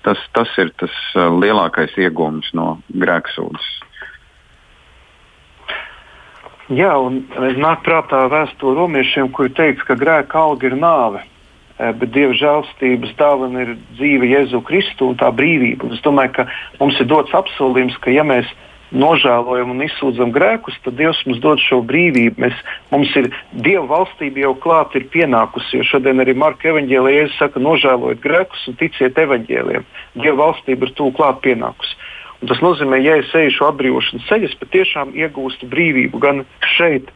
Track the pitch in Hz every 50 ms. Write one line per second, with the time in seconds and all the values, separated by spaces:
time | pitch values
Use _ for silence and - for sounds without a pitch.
0 | - 104 104 - - - _ 117 117 - - - 92 80 - - - 85 - -
1 | - - - 92 87 85 85 87 95 101 110 104 87 82 - 85 78 - - -
2 | 92 90 80 82 80 78 78 78 76 - - 85 80 80 80 - - _ - 90
3 | 90 87 87 82 - - - - 82 85 - - - - - - - _ _ -
4 | - - - - _ _ _ _ _ _ _ _ _ _ _ _ _ - - -
5 | _ _ _ _ _ _ _ _ _ _ _ _ - - - - - - - -
6 | - - - - - - - - - - - _ - - 131 131 185 196 160 139
7 | 131 127 131 131 131 - - 139 131 131 127 131 147 160 165 160 - - 165 160
8 | - - 143 135 131 127 143 156 156 139 - - - 135 131 151 175 175 156 139
9 | 127 - - 147 135 131 131 - 139 127 131 - 165 151 131 - - - 135 117
10 | 139 156 165 151 139 - - 156 160 156 147 127 131 131 127 135 160 170 165 143
11 | 123 113 101 98 - - _ _ - _ _ _ _ _ _ - 123 117 110 117
12 | 120 120 113 139 143 135 123 - 143 147 147 151 147 - - - 135 127 127 117
13 | 120 107 - - 151 147 143 135 131 127 127 127 127 117 117 113 - - - 117
14 | 135 147 143 135 123 120 131 143 139 120 123 120 117 - 160 196 196 - - -
15 | 135 127 127 120 - 123 120 117 139 165 165 147 127 113 120 131 127 120 120 117
16 | - 151 143 139 131 127 - - 123 - - - - - - - 139 139 135 -
17 | 135 120 - - 139 - - 175 190 - - - 143 127 127 131 127 127 127 -
18 | - - 127 147 151 151 135 123 123 - - - - - - - - - - 127
19 | 135 156 165 151 - 127 120 120 120 127 127 123 123 123 123 127 147 156 - -
20 | 143 135 120 117 127 120 117 143 175 208 226 226 - - - - - 135 120 123
21 | 156 160 160 - - 135 123 120 123 151 151 131 - - 131 127 117 117 135 165
22 | 175 175 139 123 117 117 110 - 123 123 123 - - - - - - _ - 143
23 | 143 139 - 147 123 120 - - - - - 123 123 151 196 185 151 123 147 165
24 | 185 180 - - 160 139 135 135 139 135 131 135 - 165 160 160 147 - - 135
25 | 127 - - 165 170 147 123 113 110 104 - 120 - - - 127 - - - 139
26 | 127 135 131 131 131 131 131 127 147 156 147 - - 160 160 156 143 127 131 131
27 | 127 135 139 147 151 143 - - 151 143 - 135 127 147 165 151 - 135 131 123
28 | 123 127 120 117 - 143 151 175 185 185 - - - - 123 - 165 165 - -
29 | 135 131 127 156 160 139 135 120 110 - 127 123 123 - - 110 - - - -
30 | - - _ 123 139 151 147 131 151 160 156 - - - 131 123 127 127 127 -
31 | 147 139 131 - 156 143 131 135 - 135 123 113 123 120 - _ - - - -
32 | - - - - - - - _ - 120 127 - 156 175 175 147 151 135 131 131
33 | 131 151 160 151 131 - - 165 156 147 - - 143 151 156 139 135 131 127 127
34 | 120 - - 127 - - 208 226 208 139 - - - 131 - 185 190 - - 151
35 | 139 135 - 151 156 160 147 143 131 131 127 - 127 123 120 151 170 165 147 127
36 | 123 127 - 117 131 139 143 139 131 _ - - - - - - 170 170 147 131
37 | 131 - _